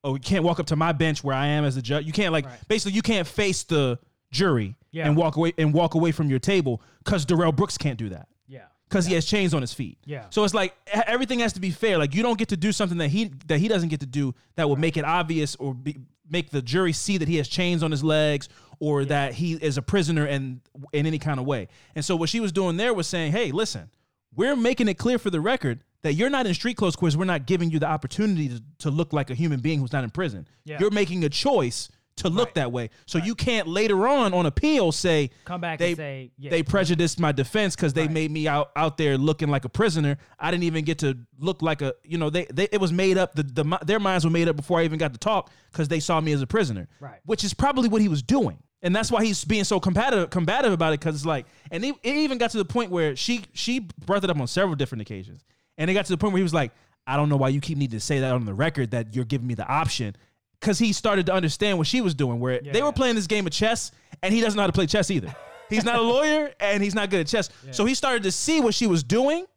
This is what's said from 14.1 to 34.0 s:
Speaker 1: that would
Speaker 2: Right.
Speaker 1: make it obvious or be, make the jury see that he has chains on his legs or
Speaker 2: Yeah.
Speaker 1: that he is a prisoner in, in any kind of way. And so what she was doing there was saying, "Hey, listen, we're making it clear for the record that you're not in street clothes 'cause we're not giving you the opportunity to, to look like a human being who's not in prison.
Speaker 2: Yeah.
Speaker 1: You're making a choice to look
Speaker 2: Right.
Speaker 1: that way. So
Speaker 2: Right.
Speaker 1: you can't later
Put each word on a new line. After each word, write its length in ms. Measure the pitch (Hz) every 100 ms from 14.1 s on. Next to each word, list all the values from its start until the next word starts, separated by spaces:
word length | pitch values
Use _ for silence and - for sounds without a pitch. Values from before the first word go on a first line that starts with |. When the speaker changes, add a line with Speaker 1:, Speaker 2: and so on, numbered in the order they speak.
| 143 135 - _ -
Speaker 1:
that 120 | 151
would 60 | 143
Speaker 2:
Right. 60 |
Speaker 1:
make 160 | 160 160
it 80 | 147
obvious 500 | 175 165 165 147 -
or 180 | 139
be, 240 | 127 135 147 127 _ 156
make 200 | 175 160
the 100 | 147
jury 320 | 120 165 180
see 240 | 156 - 190
that 100 | 156
he 100 | 170
has 100 | 143
chains 340 | - 175 175
on 80 | 160
his 120 | 147
legs 440 | 156 156 151 143 - - - -
or 220 | 151 143
Speaker 2:
Yeah. 60 | 135
Speaker 1:
that 260 | 147 139 117
he 180 | 170
is 240 | 160 156 135
a 40 |
prisoner 440 | - 202 156 160 147
in, 340 | 139 131 127 _ 123 135
in 120 | 147 156
any 100 | 156
kind 220 | 156 135
of 60 | 131
way. 200 | 131 92 - _ 156
And 80 | 147
so 100 | 170
what 140 | 165
she 100 | 233
was 120 | 208
doing 260 | 170 190 170
there 160 | 233
was 140 | 214 165
saying, 240 | 180 156
"Hey, 200 | 190 208
listen, 380 | 151 220 101 85 _ _ _ _ 113
we're 200 | 240 277
making 320 | 233 262 220
it 80 | 180
clear 180 | 233 240
for 120 | 208
the 120 | 170
record 380 | 180 254 139 120 _ _
that 100 | 156
you're 160 | 151 247
not 160 | 277 233
in 80 |
street 240 | 170 233 240
clothes 180 | 190 -
'cause 220 | 170 151
we're 80 | 185
not 220 | 165 120
giving 240 | 180 170
you 80 | 156
the 80 | 156
opportunity 640 | 156 - - 214 180 143
to, 120 | 120 135 _
to 120 | 156
look 220 | 147 165
like 160 | 151 -
a 40 | 123
human 260 | 165 139
being 180 | 135 156
who's 140 | 127
not 100 | 139
in 60 | 120
prison. 360 | 170 175 98 73 _
Speaker 2:
Yeah. 140 | 151 151
Speaker 1:
You're 120 | 202
making 320 | 208 180 180
a 60 | 151
choice 600 | - 277 240 123 - - _ _ -
to 120 | 190
look 180 | 175 240
Speaker 2:
Right. 60 | 170
Speaker 1:
that 160 | 127
way. 180 | 123 110 _ -
So 140 | 170
Speaker 2:
Right. 80 | 185
Speaker 1:
you 80 | 233
can't 320 | 254 226 160
later 400 | 185 214 196